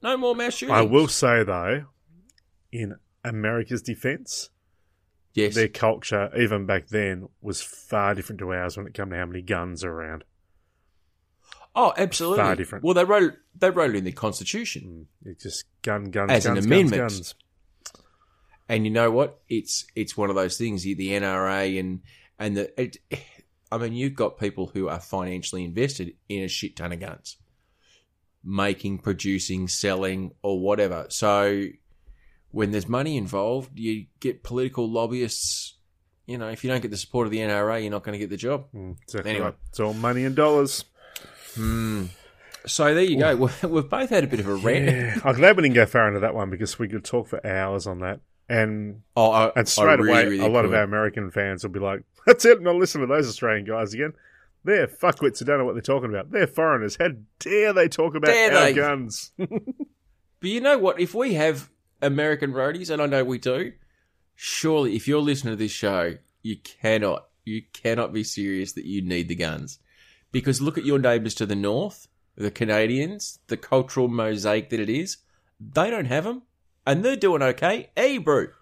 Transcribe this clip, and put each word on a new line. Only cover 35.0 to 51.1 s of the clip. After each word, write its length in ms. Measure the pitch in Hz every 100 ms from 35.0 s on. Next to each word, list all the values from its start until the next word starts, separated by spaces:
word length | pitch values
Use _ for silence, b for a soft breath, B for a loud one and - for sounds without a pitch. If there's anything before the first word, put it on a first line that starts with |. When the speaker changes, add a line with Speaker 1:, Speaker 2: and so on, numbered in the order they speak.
| 117 123 117 - - - - _ _ _ _ _ -
Speaker 1:
You 120 | 123
know, 100 | 110
if 140 | 113
you 60 | 127
don't 100 | 127
get 80 | 117
the 60 | 104
support 300 | - 123 113
of 40 |
the 100 | 110
N 100 | 110
R 180 | 104 104
A, 100 | 113
you're 120 | 107
not 120 | 104
gonna 140 | - 104
get 140 | 101
the 60 | 95
job. 280 | 110 139 139
Speaker 2:
Mm, 240 | 110 92 87
exactly 260 | - 110 98
Speaker 1:
Anyway. 140 | 107 104
Speaker 2:
right. 100 | - -
It's 100 | -
all 140 | 107
money 320 | 107 120 123 131
and 100 | 135
dollars. 500 | 151 151 139 - - B B B B B -
Speaker 1:
Hmm. 520 | - 110 113 110 107 92 90 B B B B -
So 300 | - 147 156
there 80 |
you 160 | 185 139
go. 140 | 156 127
Speaker 2:
Ooh. 140 | 127 -
Speaker 1:
We, 60 | 175
we've 200 | 160 139
both 200 | - 262
had 140 | 208
a 40 | 139
bit 120 | 117
of 80 | 98
a 80 | 98
rant. 300 | 104 131 139
Speaker 2:
Yeah. 340 | 131 120 107
I'm 120 | 135 123
glad 200 | 175 196
we 40 |
didn't 120 | 151 120
go 100 | 110
far 220 | 123 107
into 140 | 101
that 120 | 107
one 160 | - 98
because 300 | 92 107 -
we 80 | 117
could 160 | 107 -
talk 220 | 123 107
for 180 | - 110
hours 400 | 95 95 98 98
on 140 | 90
that. 220 | 92 101 _ _ _
And, 520 | 120 107 107 104 104 - -
Speaker 1:
Oh, 140 | 113
I, 200 | 110 113 -
Speaker 2:
and 120 | 110
straight 180 | - 156
Speaker 1:
I 60 | 147
really, 140 | 110
Speaker 2:
away, 140 | 120 117
Speaker 1:
really 140 | 101
Speaker 2:
a 80 | 110
lot 160 | 120 110
of 60 |
Speaker 1:
could. 60 | 110
Speaker 2:
our 60 |
American 460 | 104 104 107